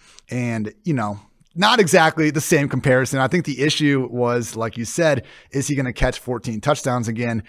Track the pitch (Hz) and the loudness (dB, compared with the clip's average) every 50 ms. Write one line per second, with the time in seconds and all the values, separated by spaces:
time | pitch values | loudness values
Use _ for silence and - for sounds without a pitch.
0 | _ _ - - _ - 120 123 123 117 113 110 107 107 - _ _ 175 156 127 | _ _ -20 -20 _ -8 -6 -4 -2 -2 -2 -4 -4 -6 -8 _ _ -2 -2 0
1 | 107 104 101 101 - _ _ _ _ _ _ 165 196 214 233 240 202 147 - 180 | -2 -4 -6 -8 -14 _ _ _ _ _ _ 0 2 4 4 4 4 6 6 6
2 | 160 160 156 156 156 151 139 123 - - 175 147 143 139 139 131 - 143 127 131 | 6 4 4 2 0 0 0 -2 0 2 2 2 2 0 -2 -2 2 2 4 4
3 | 131 123 135 135 131 131 - 180 - 147 139 120 139 151 147 - 156 147 143 135 | 2 0 0 -2 0 0 0 -2 -2 -2 -2 -2 0 0 0 2 2 2 2 2
4 | 127 117 117 123 123 120 120 123 117 107 - 110 113 113 - - 117 104 - - | 0 -2 -2 -2 0 0 0 0 -2 -4 -6 -6 -6 -6 -6 -6 -8 -6 -2 0
5 | 170 156 143 123 - - - - - _ - 139 135 - 147 135 135 127 113 - | 2 2 2 0 -2 -6 -14 -20 -20 _ -4 -4 -2 -2 -2 -2 -2 -4 -2 0
6 | 139 127 123 - - 120 127 117 - 120 113 107 - 143 147 135 - 135 123 123 | 0 -2 -2 -4 -6 -6 -6 -4 -4 -6 -6 -2 0 0 0 0 0 -2 -2 -2
7 | 113 113 113 113 120 117 117 113 104 | -2 -4 -4 -4 -4 -4 -4 -4 -6